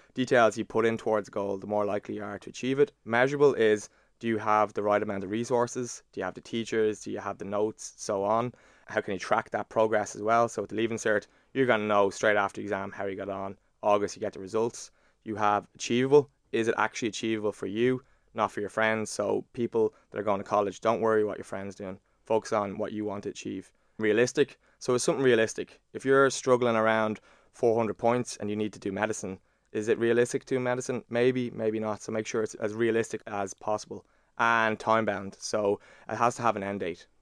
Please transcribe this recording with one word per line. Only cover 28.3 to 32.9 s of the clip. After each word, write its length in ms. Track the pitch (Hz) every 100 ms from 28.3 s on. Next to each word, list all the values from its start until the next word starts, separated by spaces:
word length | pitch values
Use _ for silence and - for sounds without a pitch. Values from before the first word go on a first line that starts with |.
| -
and 100 | 104
you 80 | 104
need 160 | 107
to 60 | 95
do 120 | 101
medicine, 480 | 95 107 107 95 92 _ _ _
is 160 | 110 107
it 100 | 107
realistic 480 | 117 120 120 139 -
to 100 | 131
do 40 |
medicine? 440 | 123 123 - 123 -
Maybe, 400 | 120 123 127 120
maybe 300 | 110 113 110
not. 240 | 110 104
So 80 | -
make 160 | 110 110
sure 160 | 117
it's 100 | 110 -
as 200 | 107 107
realistic 460 | 117